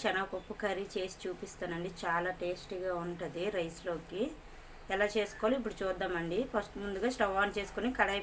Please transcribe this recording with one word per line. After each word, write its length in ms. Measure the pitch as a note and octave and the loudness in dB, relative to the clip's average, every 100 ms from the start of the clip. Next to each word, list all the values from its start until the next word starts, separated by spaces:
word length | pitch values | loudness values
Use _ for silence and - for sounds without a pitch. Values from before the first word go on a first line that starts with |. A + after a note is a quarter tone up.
శనగపప్పు 520 | G#3+ F#3 F#3+ F#3 - G#3 | 2 2 0 -4 -6 -2
కర్రీ 220 | G#3 F#3+ G3 | 0 0 -2
చేసి 220 | G3+ F#3 - | -2 -4 -4
చూపిస్తానండి. 640 | F#3+ F3 G3 - F3 E3+ F3+ F3 | -6 -6 -8 -6 -4 -2 -4 -4
చాలా 280 | F3+ E3+ F3+ F3+ | 0 2 2 0
టేస్టీగా 500 | F3 F3+ - F#3+ F#3 F3 | -2 -2 -4 -4 -2 0
ఉంటది 380 | F3 F3 E3+ D3+ F#3+ G3+ | -2 -4 -4 -2 0 0
రైస్లోకి. 680 | E3 E3 F#3+ E3 E3 F3+ C#4 - - - - - - | -2 -4 -4 -4 -4 -2 -2 -2 -14 -16 -16 -14 -2
ఎలా 120 | F#3+ G#3 G#3+ | 4 4 4
చేసుకోవాలో 400 | G3+ - A3 C4+ | 0 2 4 4
ఇప్పుడు 180 | A3 F#3 | 0 0
చూద్దామండి. 580 | F#3+ F3+ F#3+ F3 E3 F3+ C4 | 0 0 0 0 2 2 2
ఫస్ట్ 240 | A3 G3+ G3 | 0 -2 -2
ముందుగా 240 | G3+ F#3+ A#3 B3+ | -4 0 0 4
స్టవ్ 200 | G#3 F#3+ | 4 6
on 80 | G3+ G3+ | 4 2
చేసుకొని 320 | G3 - A3+ B3+ | -2 0 0 4
కడాయి 240 | G3 G3+ | 4 4